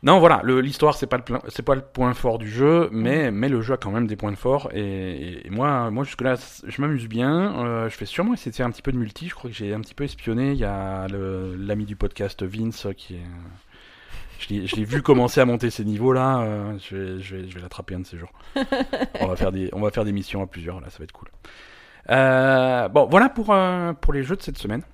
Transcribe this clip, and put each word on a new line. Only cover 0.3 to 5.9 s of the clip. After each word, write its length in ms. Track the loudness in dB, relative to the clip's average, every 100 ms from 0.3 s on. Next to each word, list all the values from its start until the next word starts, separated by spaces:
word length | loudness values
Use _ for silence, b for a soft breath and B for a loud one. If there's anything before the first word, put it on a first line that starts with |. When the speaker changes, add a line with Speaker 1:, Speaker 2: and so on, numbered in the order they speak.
| 8
Speaker 1:
le, 180 | 4 2
l'histoire, 360 | 2 4 2 4
c'est 100 | -2
pas 100 | -2
le 60 |
plein, 180 | -2 -6 -6
c'est 160 | -8
pas 140 | 0 0
le 40 |
point 320 | 0 0 0
fort 260 | 2 0 0
du 120 | -2
jeu, 380 | 4 6 6 4
mais, 400 | 0 0 2 2
Speaker 2:
Mhm. 60 | 0
Speaker 1:
mais 120 | 0
le 120 | 0
jeu 120 | 0
a 20 | -2
quand 160 | -2
même 160 | -2 -2
des 80 | -2
points 180 | -6
forts, 340 | -4 0 0 -2
et, 60 | -6
et, 680 | -4 -4 -6 -6 -8 -10 -8
et 40 |
moi, 420 | -2 0 0 0